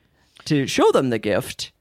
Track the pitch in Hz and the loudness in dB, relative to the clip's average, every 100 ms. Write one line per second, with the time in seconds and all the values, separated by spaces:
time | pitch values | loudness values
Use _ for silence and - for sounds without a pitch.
0 | _ _ _ - - 147 127 - 427 233 | _ _ _ -12 -2 -2 0 2 2 4
1 | 131 113 107 98 - - - _ | 2 -2 0 -2 -2 -10 -14 _